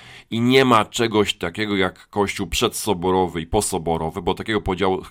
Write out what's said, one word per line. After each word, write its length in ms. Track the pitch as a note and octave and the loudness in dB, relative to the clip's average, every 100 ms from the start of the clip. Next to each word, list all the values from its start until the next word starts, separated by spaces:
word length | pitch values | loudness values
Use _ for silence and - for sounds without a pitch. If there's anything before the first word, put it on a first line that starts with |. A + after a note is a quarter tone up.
| - - - | -20 -20 -8
i 100 | A2+ | 0
nie 240 | A#2+ C3 | 4 6
ma 200 | C3+ A2+ | 6 4
czegoś 500 | G#2 - A#2 G#2+ G2+ | 2 -2 0 2 0
takiego 420 | - F2 E2+ G#2+ G2+ | -2 -6 -4 -2 0
jak 320 | F#2+ - - | 0 -4 -8
Kościół 380 | - G2 - F#2 | -2 -2 -2 -6
przedsoborowy 960 | - A2+ - - F#2 F2+ F#2 F#2 E2 | -2 -2 -2 -2 -2 0 2 0 -4
i 60 | D#2+ | -4
posoborowy, 760 | G#2+ G#2 F#2 D#2+ E2 D#2+ G2 | -2 -2 -4 -2 -4 -4 -4
bo 120 | F2 | -4
takiego 260 | F2+ G2 G#2+ | -4 -2 -4
podziału 420 | G2+ F2+ F#2+ F#2 - | -2 0 0 -2 -6